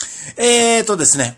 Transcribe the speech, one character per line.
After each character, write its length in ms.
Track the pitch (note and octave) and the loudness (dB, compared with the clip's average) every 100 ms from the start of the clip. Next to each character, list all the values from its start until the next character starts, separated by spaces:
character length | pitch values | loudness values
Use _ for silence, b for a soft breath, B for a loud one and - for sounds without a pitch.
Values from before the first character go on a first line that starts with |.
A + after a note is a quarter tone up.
| B B B - | B B B -2
え 440 | A#3+ A#3+ A#3 A3+ | 2 4 2 2
ー 40 | G#3+ | 0
と 100 | F#3+ | 0
で 100 | C#3+ | 2
す 120 | C#3+ | 2
ね、 160 | A#2+ | -2